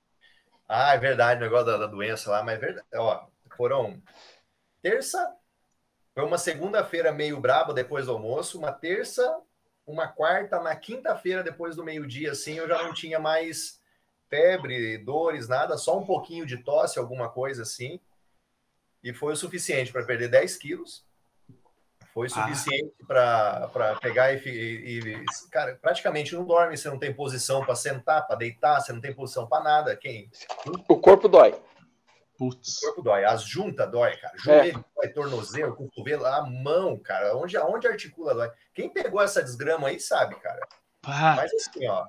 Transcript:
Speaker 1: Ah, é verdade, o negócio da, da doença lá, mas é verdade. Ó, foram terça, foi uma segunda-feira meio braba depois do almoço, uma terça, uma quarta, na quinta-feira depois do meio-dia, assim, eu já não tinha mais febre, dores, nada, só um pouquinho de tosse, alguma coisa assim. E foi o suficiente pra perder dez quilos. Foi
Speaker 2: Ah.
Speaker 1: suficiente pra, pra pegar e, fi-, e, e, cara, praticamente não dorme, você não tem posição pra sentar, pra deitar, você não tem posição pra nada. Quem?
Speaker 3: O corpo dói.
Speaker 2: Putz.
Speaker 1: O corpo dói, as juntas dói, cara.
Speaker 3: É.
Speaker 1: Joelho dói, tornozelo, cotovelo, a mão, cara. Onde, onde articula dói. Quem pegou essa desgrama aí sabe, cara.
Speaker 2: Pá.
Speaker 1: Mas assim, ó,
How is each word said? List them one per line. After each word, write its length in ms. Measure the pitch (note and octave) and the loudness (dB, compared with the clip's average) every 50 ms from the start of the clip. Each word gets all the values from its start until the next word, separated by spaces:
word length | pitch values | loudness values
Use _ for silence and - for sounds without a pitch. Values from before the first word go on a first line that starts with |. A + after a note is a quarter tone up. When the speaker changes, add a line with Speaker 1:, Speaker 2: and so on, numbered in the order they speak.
| _ _ _ _ _ _ _ _ _ _ _ _ _ - | _ _ _ _ _ _ _ _ _ _ _ _ _ -2
Speaker 1:
Ah, 260 | G#2+ A#2+ C3+ C#3+ C#3 | 2 4 6 6 6
é 40 | B2 | 4
verdade, 420 | C3 C3+ B2+ A#2 A#2 A#2+ B2 A#2+ | 4 2 4 4 4 4 4 2
o 40 | A#2 | 0
negócio 220 | A2 A#2 B2 A#2 | 2 2 2 4
da, 100 | A#2 A2 G#2 | 2 2 0
da 80 | G#2+ | -2
doença 440 | G2+ G2+ G2 G#2 A2 A2 G#2+ - G#2+ | -4 -4 -4 -4 -4 -4 -4 -2 -2
lá, 120 | G2+ G#2+ | -2 -2
mas 140 | A2 A2+ A2 | -2 -4 -6
é 20 | G#2+ | -4
verdade. 280 | A2 - - - - _ A#2 | -6 -8 -8 -10 -12 _ -6
Ó, 320 | A2+ A#2 G#2+ - - - - _ _ _ - - | -2 0 0 0 -2 -6 -14 _ _ _ -16 -4
foram 440 | - A#2+ A#2+ C#3 C3+ A#2 G2+ F#2 - - - _ - - - - _ _ _ _ _ _ _ _ _ | -2 -2 0 0 0 -2 -4 -8 -14 -20 -20 _ -20 -20 -20 -20 _ _ _ _ _ _ _ _ _
terça, 520 | - - A4 C5+ - - - F#4 F4+ F4+ - - _ _ _ _ _ _ _ _ _ _ _ _ _ _ _ | -2 0 0 0 -2 -4 -4 -4 -4 -4 -8 -14 _ _ _ _ _ _ _ _ _ _ _ _ _ _ _
foi 100 | C3+ D3 | -4 -2
uma 140 | D3+ F3 E3+ | 0 0 -2
segunda-feira 720 | - F3+ D#3 C#3+ E3+ G3+ G#3+ G#3+ F3+ - E3+ E3 D#3+ D#3+ | -2 -4 -4 -4 -4 -2 0 -2 -2 0 -2 0 0 0
meio 280 | D3 D3 D3+ D3+ D3 C3 | 0 0 -2 -4 -2 0
braba 340 | A#2+ B2 C#3 D#3 D#3+ D3+ C#3+ | 2 4 4 4 2 2 -2
depois 320 | C3 B2 - D3 C3+ B2+ | -4 -4 -2 -4 -4 -4
do 60 | B2+ | -4
almoço, 460 | A#2 A2 G#2+ A2+ C3 D#3 F3 - - F3 | -4 -4 -4 -4 -4 -4 -6 -6 -10 -8
uma 140 | D3+ C3+ | -8 -8
terça, 680 | - - - E3 F#3+ A3+ - - - B3+ B3 B3+ D#4+ E4 - _ _ _ _ _ _ _ _ | -8 -6 -6 -4 -4 -4 -4 -4 -2 0 0 0 -2 -4 -8 _ _ _ _ _ _ _ _
uma 200 | D3 D3+ D#3+ D#3 | -10 -6 -6 -6
quarta, 540 | - - - D3+ E3 F#3 G3 G3+ - F#3+ E3+ | -4 -2 0 0 2 2 0 -2 -2 -4 -4
na 160 | E3+ E3 D3+ | -2 -4 -6
quinta-feira 680 | - - G3+ A#3 C4 - - - - - F3+ F#3 F#3 | -6 -10 -12 -12 -6 -4 -4 -4 -2 -4 -4 -4 -4
depois 320 | F3 E3 D#3 - E3+ E3+ D#3 | -4 -6 -8 -8 -10 -10 -10
do 80 | E3 E3 | -10 -10
meio-dia, 480 | D#3+ D#3 D3+ D3 C3 A#2+ C#3 D#3 D3 | -10 -10 -10 -10 -10 -10 -8 -8 -8
assim, 220 | C#3+ C#3 - D3+ D#3 | -8 -8 -8 -10 -8
eu 140 | E3 E3 D#3+ | -6 -2 -2
já 140 | E3+ E3 | -2 -2
não 120 | E3+ E3+ D#3+ | -2 -4 -8
tinha 240 | - F3 D#3+ D#3+ D#3 | -10 -6 -4 -4 -2
mais 640 | D#3 D#3 D#3+ D#3+ E3 E3 D#3 - - - - _ _ _ _ _ _ _ _ _ _ _ | 0 0 0 0 -2 -4 -8 -10 -10 -12 -14 _ _ _ _ _ _ _ _ _ _ _
febre, 680 | - D3 E3 F3+ F#3 F#3 - C3 B2+ A#2+ A#2 A2 A2 G#2+ | 2 4 6 6 4 2 -2 -6 -4 -4 -4 -4 -6 -8
dores, 500 | G#2 A#2+ C#3+ D#3 E3+ E3 D3+ C3+ A#2 A2+ | -6 -4 -2 0 0 -2 -2 -4 -2 -2
nada, 280 | B2+ C#3 D#3+ E3 D#3 | 0 0 0 0 -2
só 220 | C#3 - D#3+ E3+ G3 | -2 0 0 0 0
um 60 | F3+ | 0
pouquinho 400 | G3 F#3 - - - E3 E3 D#3+ | -2 -2 -2 -4 -8 -12 -10 -10
de 120 | C3 B2 B2 | -10 -10 -8
tosse, 360 | - C#3 D3 D#3 - E3 - C3+ | -2 0 2 2 2 2 0 -4
alguma 300 | A#2+ A#2 A#2 A2+ A#2 A2+ | -6 -6 -6 -8 -8 -6
coisa 340 | - B2+ C3 C3+ - A#2 | -6 -6 -6 -6 -6 -8
assim. 360 | A2 - - - B2 C#3 E3+ F#3 _ _ _ _ _ _ _ _ _ _ _ _ _ _ _ _ _ _ _ _ | -10 -10 -10 -10 -10 -10 -12 -14 _ _ _ _ _ _ _ _ _ _ _ _ _ _ _ _ _ _ _ _
E 100 | - B2 | -14 -12
foi 200 | A#2+ - D3 D3 | -8 -6 -4 -4
o 40 | D#3 | -4
suficiente 540 | D3+ F#3 F3 F#3 E3+ - - D3+ C3+ B2+ A#2 | -4 -6 -8 -8 -6 -4 -2 -2 -2 -2 -2
pra 120 | - B2+ A#2 | -6 -6 -4
perder 240 | C3 A#2+ A2+ A#2+ A#2+ | -4 -4 -4 0 4
dez 280 | B2 C3 - - - | 4 4 4 2 -2
quilos. 480 | - - - - - - - - - _ _ _ _ _ _ _ _ _ - - _ _ _ _ _ _ _ _ _ - _ | -8 -10 -10 -10 -10 -10 -14 -18 -20 _ _ _ _ _ _ _ _ _ -20 -20 _ _ _ _ _ _ _ _ _ -20 _
Foi 140 | - A2+ A#2+ | -6 -6 -6
Speaker 2:
Ah. 40 | B2 | -4
Speaker 1:
suficiente 640 | B2 A2+ G#2+ A2 - C3 - D3 C3+ C#3 D3+ - - _ - | -2 -2 -2 -2 -4 -4 -4 -4 -4 -4 -4 -8 -14 _ -6
pra, 640 | - C3 B2+ B2 A#2+ A#2 A2 G#2+ G2+ - - F#2+ - | 2 4 4 6 6 4 4 2 2 0 -2 -4 -4
pra 220 | - B2 A2+ G#2+ G#2+ | -2 0 0 0 -2
pegar 360 | - - A#2+ A2+ B2 C3 C3+ | -2 -4 0 2 4 4 4
e, 60 | C3+ C3+ | 2 0
fi-, 120 | - C3+ | -4 -8
e, 480 | B2 A2+ A2+ A2+ A2+ A2+ A#2 A#2+ A#2 A#2 | -8 -8 -8 -8 -8 -10 -10 -10 -8 -8
e, 260 | A2+ A2 A2 A#2 A#2 - - - - _ | -8 -8 -10 -8 -8 -10 -10 -10 -12 _
cara, 260 | - D#3 D3 B2+ B2+ - | -4 -2 -2 -2 -6 -2
praticamente 540 | - D#3+ F#3 - - D3+ D3+ D3+ D3 - F3 | -2 0 0 0 -2 -2 -2 -2 -4 -4 -6
não 100 | E3+ F3+ | -6 0
dorme, 320 | F3 E3+ E3+ E3+ E3+ D3+ | 4 4 4 4 4 0
você 120 | C#3 - D3 | -6 -8 -8
não 100 | C#3 B2 | -6 -6
tem 140 | D3 C#3+ A2+ | -6 -6 -6
posição 500 | C#3 C#3+ C#3 B2+ B2 - - C3+ C3+ C3 | -6 -6 -6 -6 -4 -4 -2 -2 0 0
pra 100 | - B2+ | -2 -4
sentar, 500 | - - - - B2 - - D#3 D#3 D3+ | -2 -4 -6 -6 -2 0 2 2 2 0
pra 80 | - A2 | -2 -4
deitar, 440 | G#2+ A#2 A#2+ A2+ - - D3+ D3 C#3 | -4 -4 -6 -2 0 2 2 4 2
você 120 | - - | 0 -4
não 80 | A#2+ A2+ | -8 -10
tem 140 | C3 C#3 C3+ | -10 -12 -10
posição 320 | C#3 C3+ B2+ - B2+ A#2 | -10 -12 -8 -6 -8 -2
pra 140 | A2+ D3+ D#3 | 0 0 0
nada. 360 | D#3 D3+ D3+ D3+ D3+ B2+ - | 2 4 4 4 2 0 -4
Quem? 320 | - - C3+ A2+ A2 G2+ - - - - - - - - D3+ F3 F3+ - - | -4 -8 -12 -12 -12 -16 -18 -20 -18 -14 -14 -12 -10 -8 -10 -10 0 4 4
Speaker 3:
O 100 | D3+ - | 4 10
corpo 280 | - F3+ G3 G3 - G3 | 12 10 12 12 10 10
dói. 260 | F3+ E3 B2+ G#2 - - - - _ _ _ _ _ _ _ _ _ _ _ _ _ | 10 10 10 10 8 2 -8 -20 _ _ _ _ _ _ _ _ _ _ _ _ _
Speaker 2:
Putz. 420 | - C3 B2+ - - - - - - | -6 -6 -6 -6 -8 -10 -10 -8 -6
Speaker 1:
O 80 | - | -4
corpo 160 | - - - | -4 -4 -2
dói, 220 | - A2 G2+ G2 G2 | 0 2 2 4 4
as 200 | G#2+ B2+ - - | 4 4 2 -2
juntas 440 | - - E3+ G#3 G3 - A2+ G#2+ F#2+ | -6 -6 -6 -6 -4 -2 -2 -2 -2
dói, 260 | A2+ A#2+ A#2+ G#2+ - | 2 2 2 2 0
cara. 180 | - - - - | -2 -8 -14 -14
Speaker 3:
É. 40 | - | -2
Speaker 1:
Joelho 440 | - C#3 D3+ D3+ C3+ F3 C#3+ A#2+ - _ _ | 6 8 8 10 8 6 2 -4 -10 _ _
dói, 120 | D3 C#3+ C3 | -6 -6 -4
tornozelo, 680 | - D3 C#3+ C#3+ B2+ A2+ G#2 - B2 D3 D3+ B2+ A#2 | -4 -6 -4 -4 -4 -6 -6 -6 -4 -4 -4 -4 -4
cotovelo, 500 | - C3+ - - A#2+ - C#3+ D3+ C#3+ C#3 | -8 -12 -14 -14 -10 -4 -4 -2 0 0
a 160 | C3 C#3 D3+ D3 | 0 0 0 -2
mão, 540 | C3 B2 B2+ C3 C#3+ D#3+ F3+ F#3+ E3 A#2 G2+ | -4 -6 -6 -2 0 2 2 2 0 -2 -4
cara. 380 | - - F#2+ F#2 G2+ G#2 A#2 | -6 -4 -2 0 0 0 0
Onde, 200 | C3 E3+ F3+ G3 F#3+ | 0 -2 -2 -2 0
onde 280 | D#3 E3+ G#3+ A#3 A#3 | 0 0 0 0 0
articula 480 | A3+ G#3+ G#3 - - - E3 E3 C#3+ A#2+ | -2 -2 -4 -8 -14 -14 -4 -2 -2 0
dói. 160 | A#2 A#2 A#2 - _ _ _ _ | 0 -2 -4 -6 _ _ _ _
Quem 140 | F#3+ B3 - | -8 -8 -6
pegou 300 | - F#4+ D4 B3 F3+ G#3 | -4 -4 -4 0 2 2
essa 200 | G3+ G3 - F3+ | 2 2 2 0
desgrama 460 | D3+ C3 B2 A2+ D3 D#3 D#3+ D3+ C#3+ C3+ | -2 -2 -6 -4 -2 -2 0 0 0 -2
aí 120 | F3 - | -4 -4
sabe, 340 | - - D#3+ D3 B2+ - - - | -4 -2 0 2 2 0 -2 -6
cara. 200 | - - - - - - _ _ _ _ _ _ | -10 -10 -8 -8 -12 -14 _ _ _ _ _ _
Speaker 2:
Pá. 340 | - C#3 C#3 C#3+ D#3+ D#3+ D3 | -10 -6 -2 2 4 4 4
Speaker 1:
Mas 160 | C3 D3+ - - | 4 0 0 -2
assim, 320 | A4 - - - D#3 C3 | -4 -4 -6 -8 -6 -4
ó, 200 | A2 G2 F#2 - | -2 -2 -2 -4